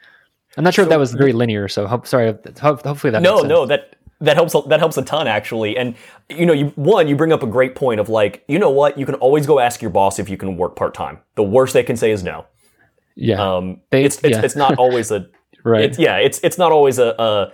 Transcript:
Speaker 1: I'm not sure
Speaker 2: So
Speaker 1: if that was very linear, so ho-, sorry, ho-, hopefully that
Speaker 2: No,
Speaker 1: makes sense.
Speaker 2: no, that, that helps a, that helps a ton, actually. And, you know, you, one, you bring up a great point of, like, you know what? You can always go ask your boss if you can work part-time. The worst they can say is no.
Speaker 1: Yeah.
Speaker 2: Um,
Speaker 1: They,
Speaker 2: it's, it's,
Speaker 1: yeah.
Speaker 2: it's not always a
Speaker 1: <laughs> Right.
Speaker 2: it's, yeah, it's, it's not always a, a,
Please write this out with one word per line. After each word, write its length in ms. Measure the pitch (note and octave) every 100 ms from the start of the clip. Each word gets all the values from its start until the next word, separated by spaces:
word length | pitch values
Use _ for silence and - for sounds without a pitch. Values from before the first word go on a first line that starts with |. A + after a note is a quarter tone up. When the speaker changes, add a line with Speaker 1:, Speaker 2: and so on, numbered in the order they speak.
| _ _ _ _ _ -
Speaker 1:
I'm 80 |
not 80 | E3+
sure 120 | F3+
Speaker 2:
So 20 | F3
Speaker 1:
if 40 |
that 100 | D#3+
was 120 | C3
very 200 | A#2 C#3
linear, 340 | A#2 A#2+ G#2 G2+
so 180 | - G2+
ho-, 140 | A#2
sorry, 300 | - C3 A2+ G#2+ - -
ho-, 180 | D3 C#3
hopefully 280 | C#3 C#3+ D3
that 100 | G#3+
Speaker 2:
No, 120 | F3
Speaker 1:
makes 80 | G#3
sense. 60 | D3
Speaker 2:
no, 180 | E3 C3
that, 300 | C#3+ - _ - -
that 160 | D3+ F3+
helps 180 | E3+
a, 80 | D#3 C3+
that 100 | -
helps 180 | E3 -
a 60 |
ton, 240 | - D3+ C#3
actually. 500 | G#2+ - A#2 G#2+ A2+
And, 180 | B2 A#2 - - -
you 180 | D3 F3
know, 60 |
you, 140 | D3+ C#3+ C#3+
one, 300 | C#3+ G#3+ D#3
you 100 | C#3+
bring 160 | D#3+
up 100 | D#3
a 40 | A#2+
great 280 | A2 C3
point 260 | B2+ C3 G#2+
of, 80 | G2+
like, 360 | A2 G#2 - -
you 100 | D3
know 120 | F#3+
what? 260 | C3+ C#3+ C#3
You 80 |
can 120 | C3+ C3+
always 300 | B2+ D3+ C#3+
go 120 | D3
ask 240 | A#2+ -
your 80 | A2
boss 280 | F#2 G2 F#2+
if 100 | G2
you 80 | F#2+
can 200 | G2 F2
work 200 | F2 -
part-time. 420 | F2+ - D2+ D2+ _
The 80 | -
worst 320 | G#2 A#2 C3
they 80 | C3
can 140 | A#2+ A#2+
say 160 | A#2
is 100 | G#2+
no. 240 | F2 D#2 - _ _ _ _ _ _ -
Speaker 1:
Yeah. 400 | B2 G2+ G2 F#2
Speaker 2:
Um, 240 | F#2 F#2 -
Speaker 1:
They, 140 | C3+
Speaker 2:
it's, 120 | C#3 -
it's, 180 | D3+ A2+
Speaker 1:
yeah. 80 |
Speaker 2:
it's 120 | B2+ C#3+
not 220 | C#3 B2+
always 320 | B2+ B2 A2
a 180 | G#2+ F2+ _ _
Speaker 1:
<laughs> 180 | _
Right. 180 | A#2 A2
Speaker 2:
it's, 160 | G#2+ A#2+
yeah, 200 | D#3 C#3+
it's, 200 | C#3 -
it's 120 | F3 -
not 140 | D#3+
always 300 | D#3 C#3+ B2+
a, 160 | A#2 A2+
a, 340 | A2+ G#2 F#2